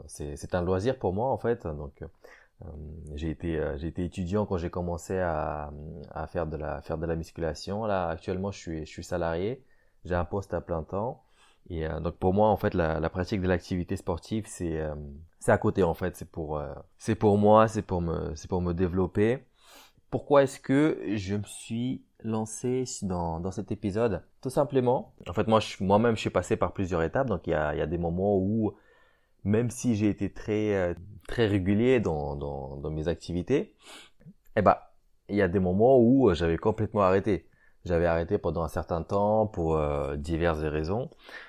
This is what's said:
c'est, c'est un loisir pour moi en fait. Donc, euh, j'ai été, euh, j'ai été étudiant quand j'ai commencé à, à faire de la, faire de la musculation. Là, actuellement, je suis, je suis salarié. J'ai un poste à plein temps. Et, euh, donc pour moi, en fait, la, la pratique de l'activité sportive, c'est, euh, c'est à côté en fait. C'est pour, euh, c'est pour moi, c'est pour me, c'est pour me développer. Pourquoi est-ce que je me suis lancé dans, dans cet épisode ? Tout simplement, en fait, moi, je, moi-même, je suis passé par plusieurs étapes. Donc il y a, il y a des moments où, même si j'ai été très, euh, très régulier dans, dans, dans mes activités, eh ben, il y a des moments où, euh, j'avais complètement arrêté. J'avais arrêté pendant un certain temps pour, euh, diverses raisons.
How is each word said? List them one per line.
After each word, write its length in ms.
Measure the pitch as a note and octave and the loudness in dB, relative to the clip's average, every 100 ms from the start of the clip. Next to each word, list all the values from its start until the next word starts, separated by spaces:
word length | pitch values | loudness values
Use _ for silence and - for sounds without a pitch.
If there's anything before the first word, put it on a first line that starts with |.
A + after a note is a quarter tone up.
c'est, 320 | D#2 - D2 C#2+ | -18 -12 -10 -8
c'est 180 | - | -4
un 60 | F#2 | -2
loisir 380 | F2 F#2 G#2+ C3 | 2 2 0 0
pour 160 | G2 | -2
moi 140 | F#2 B2+ | 0 0
en 100 | A#2 | 0
fait. 280 | A#2 A#2+ - | 0 -2 -4
Donc, 360 | D2+ C#2+ - | -8 -10 -12
euh, 640 | D#2 - - - _ - F2 D#2 D2+ D#2+ D#2+ | -16 -16 -20 -20 _ -18 -16 -12 -12 -14 -12
j'ai 160 | D2 E2 | -6 -4
été, 280 | D#2 E2+ D#2 | -4 -2 -2
euh, 180 | D2 C#2+ | -2 -4
j'ai 120 | D#2+ | -6
été 160 | D2+ | -4
étudiant 420 | F2 - F2 G#2 G#2 | -4 -4 -2 0 0
quand 100 | F2+ | -2
j'ai 140 | E2+ | -4
commencé 480 | F2+ F2 E2+ - F#2+ | -4 -4 -4 -4 -2
à, 520 | F2+ D#2 D#2 D2+ D2 D2 D#2 D#2+ C#2+ | 0 0 -2 -4 -8 -10 -12 -14 -12
à 160 | - D#2+ | -10 -6
faire 200 | F#2 D#2+ | -4 -4
de 100 | D2+ | -4
la, 240 | D2+ C#2+ | -6 -6
faire 160 | - D#2+ | -6 -4
de 80 | |
la 120 | E2 E2 | -2 -4
musculation. 680 | D#2+ - E2 D#2 - G2+ | -6 -6 -4 -4 -6 -4
Là, 240 | A2 F#2+ F2 | -2 -2 -2
actuellement, 420 | E2 - F#2 G2 | -4 -6 -4 -4
je 80 | F#2+ | -6
suis, 220 | - D#2+ | -8 -8
je 100 | D#2 | -8
suis 140 | - | -12
salarié. 580 | E2 F2+ E2+ E2+ G2 B2+ - _ _ _ | -6 -4 -2 -2 -2 -6 -12 _ _ _
J'ai 100 | F2+ | -4
un 100 | F2 | -2
poste 300 | F2 G2+ F#2+ | -2 -4 -4
à 60 | F2 | -6
plein 220 | - E2+ | -4 -6
temps. 420 | D#2 F#2+ A2+ - _ _ _ _ - | -4 -4 -6 -8 _ _ _ _ -12
Et, 180 | E2+ D#2 | -6 -4
euh, 120 | D#2+ | -4
donc 140 | D#2+ | -4
pour 180 | - F#2 | 0 2
moi, 160 | F#2+ G#2+ | 6 6
en 80 | G2+ | 4
fait, 180 | G#2 | 2
la, 260 | F#2+ D#2+ D#2+ | 2 2 0
la 100 | D#2+ | -2
pratique 300 | F2 F2+ G#2 | -2 -2 0
de 80 | F2+ | 2
l'activité 480 | F2+ - F#2 F2 G2 | 0 0 -4 -2 -4
sportive, 480 | - E2+ - A2 G#2 | -4 -6 -4 -6 -6
c'est, 340 | - F2 D#2+ | -6 -4 -2
euh, 140 | D#2 D2+ C#2+ C#2+ E2 _ | -4 -6 -10 -14 -18 _
c'est 120 | - | 2
à 60 | G#2 | 2
côté 240 | G#2+ G2 | 4 2
en 120 | F2 | 2
fait. 220 | D#2+ F2+ - | 2 -4 -6
C'est 140 | - | -12
pour, 280 | - D2+ D2+ | -10 -6 -6
euh, 140 | D2 - - _ | -6 -10 -18 _
c'est 200 | - A2 | -4 2
pour 200 | G#2+ G2+ | 4 6
moi, 280 | G#2 G#2+ A2 | 8 8 8
c'est 160 | G#2+ | 2
pour 180 | F#2 F2+ | -2 -2
me, 360 | E2+ D#2+ D#2+ D2+ | -2 -2 -4 -8
c'est 120 | - | -4
pour 140 | F#2 | -2
me 100 | F2 | 0
développer. 720 | E2+ F#2 F2+ F2+ - G#2+ C3+ - _ - - - _ _ | 0 0 2 0 2 0 0 -6 _ -20 -20 -20 _ _
Pourquoi 340 | C3+ - C#3+ | -6 4 4
est-ce 160 | C#3 - | 4 2
que 420 | - C#3 D#3 - C#2 G#2 | 0 4 4 2 -2 -4
je 180 | F#2 | -2
me 80 | G#2 | -4
suis 600 | G#2 - - A2+ B2 C3 - _ | -4 -12 -8 -4 -4 -6 -10 _
lancé 640 | A2+ A2 G#2+ - B2 B2+ B2+ - | -4 -4 -4 -4 -2 -2 -2 -4
dans, 380 | G2 F2+ E2+ E2 | -4 -2 -2 -2
dans 100 | F#2 | -4
cet 220 | F#2+ G2 | -6 -6
épisode ? 500 | G#2+ G#2 F#2+ B2 F2 - _ | -4 -2 0 0 0 -6 _
Tout 100 | C3 | -4
simplement, 640 | D#3 C#3 C3+ B2 C3 G#3+ - - | 0 2 2 2 2 -2 -14 -6
en 40 | |
fait, 140 | - G#2 | -2 4
moi, 120 | A2 | 4
je, 220 | - - | 2 -2
moi-même, 320 | F#2 G2+ A#2 | 4 4 4
je 60 | A2 | 2
suis 100 | A2+ | 0
passé 260 | F#2+ F2 - | 0 0 0
par 160 | F#2 | 0
plusieurs 300 | - F#2 F2 | -2 -2 0
étapes. 260 | E2 B2 C3+ | 0 0 0
Donc 180 | F#2 - | -2 0
il 40 | |
y 40 | |
a, 200 | D#2 D2+ | 0 0
il 40 | D2+ | 0
y 40 | |
a 40 | D#2 | -2
des 120 | E2+ | -2
moments 400 | E2+ F2 G2 G2+ | -2 0 2 2
où, 340 | F#2+ A2+ G#2+ - _ _ _ _ _ _ | 2 2 0 -2 _ _ _ _ _ _
même 240 | G2 G#2+ B2 | 0 0 0
si 260 | - B2+ G#2+ | -2 0 2
j'ai 120 | G#2 | 2
été 240 | F#2+ G2 | 0 -2
très, 420 | - - G#2+ G#2+ | -4 -4 -2 0
euh, 200 | G2 F2 F2 F2+ G2+ - | 0 0 -4 -10 -16 -6
très 200 | - A2 | 0 2
régulier 520 | G2+ F2+ G2+ A#2+ B2+ | 2 2 4 4 4
dans, 380 | F#2 D#2 C#2+ C#2+ | 2 -2 -4 -6
dans, 400 | C#2+ C#2 C2+ C#2 | -6 -8 -10 -8
dans 140 | D2 | -6
mes 180 | D#2 D#2 | -4 -2
activités, 640 | D#2+ - E2+ E2+ C3+ G#3+ _ - - - _ - - - | -4 -4 -4 0 0 0 _ -20 -20 -20 _ -20 -20 -6
eh 80 | - | 2
ben, 140 | G2+ - - _ _ _ - | 4 4 0 _ _ _ -4
il 60 | |
y 80 | G2+ | 0
a 60 | F#2+ | 2
des 100 | F#2+ | 2
moments 400 | F#2 F#2 A#2 C3+ | 2 4 6 8
où, 320 | A#2 C3+ A#2+ | 8 6 6
euh, 40 | |
j'avais 220 | E2 E2+ E2 | 4 2 0
complètement 460 | G#2+ G#2 G#2 G#2 | 0 0 0 2
arrêté. 460 | F#2+ F#2+ G2 F#2 - _ _ _ | 4 4 2 -2 -4 _ _ _
J'avais 220 | E2+ E2+ E2+ | -2 0 2
arrêté 320 | E2 E2+ E2 | 0 0 -2
pendant 240 | F2 D#2+ | -2 -2
un 60 | D#2+ | -2
certain 340 | F2+ F2 F2 | -4 -4 -4
temps 460 | E2 G2+ G#2 A2 G#2+ | 0 0 2 2 2
pour, 280 | G2 E2 D#2 | 0 0 2
euh, 400 | D2+ C#2+ C#2 C#2+ | 2 0 -2 -4
diverses 440 | D2 E2 E2+ D#2+ | -4 0 2 2
raisons. 500 | D2+ D2 D#2 G#2 C3+ - - - | 0 -2 -2 -2 -4 -12 -20 -18